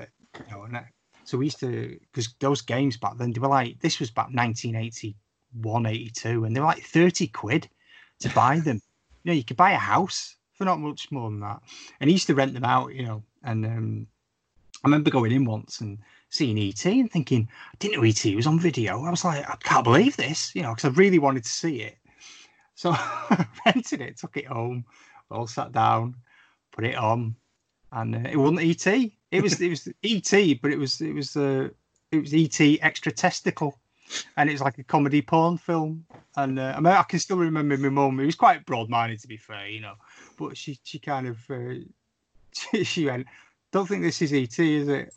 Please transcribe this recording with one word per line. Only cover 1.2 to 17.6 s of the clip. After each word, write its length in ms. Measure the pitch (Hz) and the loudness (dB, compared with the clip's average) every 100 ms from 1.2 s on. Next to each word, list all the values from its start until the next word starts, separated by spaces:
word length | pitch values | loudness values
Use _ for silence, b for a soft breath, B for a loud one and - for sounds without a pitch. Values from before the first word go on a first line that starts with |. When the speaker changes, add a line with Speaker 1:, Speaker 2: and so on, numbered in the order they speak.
Speaker 1:
so 140 | - 123 | -6 -2
we 80 | 143 | -2
used 140 | - | -4
to, 380 | 131 117 117 - _ | -6 -6 -8 -12 _
'cause 220 | - 113 - | -6 -6 -2
those 200 | 135 143 | 0 0
games 360 | - 120 139 110 | -2 0 0 -2
back 180 | 101 117 | -6 -4
then, 160 | 120 | -4
they 80 | 117 | 0
were 80 | 135 | 2
like, 320 | 139 120 - | 2 0 -2
this 180 | 165 - | -4 -2
was 100 | 123 | -4
about 240 | - 113 | -4 -2
nineteen 420 | 123 120 113 120 113 | 0 0 -2 -6 -6
eighty-one, 1120 | 113 117 110 104 _ _ _ 120 110 117 113 | -6 -8 -12 -14 _ _ _ -8 -4 -2 -2
eighty-two, 580 | 113 117 113 113 117 | -4 -6 -8 -4 -2
and 100 | 110 | 0
they 60 | 123 | 0
were, 60 | 156 | 0
like, 160 | - | 0
thirty 440 | - 165 175 - 156 | 0 4 4 4 -4
quid 400 | - 104 156 - _ b b b b | -4 -2 -2 -2 _ b b b b
to 80 | 131 | -2
buy 300 | - 120 160 | 4 4 4
them. 200 | 151 107 | 0 -2
Speaker 2:
<laughs> 60 | - _ _ _ | -6 _ _ _
Speaker 1:
You 100 | 170 | -2
know, 40 | 160 | 0
you 80 | |
could 140 | 113 131 | 0 4
buy 140 | 185 | 4
a 40 | 156 | 4
house 600 | - 123 190 - - - _ | 2 0 0 -4 -10 -16 _
for 100 | - | -6
not 160 | 190 165 | -2 -2
much 320 | 151 147 - | -4 -8 -8
more 160 | 139 113 | -6 -6
than 120 | 104 | -6
that. 200 | 104 - - B B B | -8 -12 -16 B B B
And 80 | 139 | 4
he 60 | |
used 120 | 185 - | 4 4
to 60 | |
rent 200 | 139 135 | 2 2
them 100 | 127 | 0
out, 300 | 123 127 127 | 0 2 0
you 100 | 131 | -6
know, 180 | 120 107 - _ | -8 -8 -12 _
and, 240 | - 110 110 | -6 -2 -2
um, 400 | 113 110 107 110 _ _ _ _ _ _ - | -4 -4 -6 -10 _ _ _ _ _ _ 0
I 60 | 135 | 4
remember 220 | 151 147 | 4 4
going 200 | 127 113 | 2 4
in 140 | 131 | 2
once 380 | 123 110 - - | 2 -2 -8 -10
and 160 | 107 104 b b b | -10 -12 b b b
seeing 260 | - 139 107 | -4 -2 0
E 160 | 98 | -2
T 280 | 104 175 247 | -2 0 2
and 120 | 240 | 2
thinking, 380 | 170 131 123 110 B | 0 0 0 0 B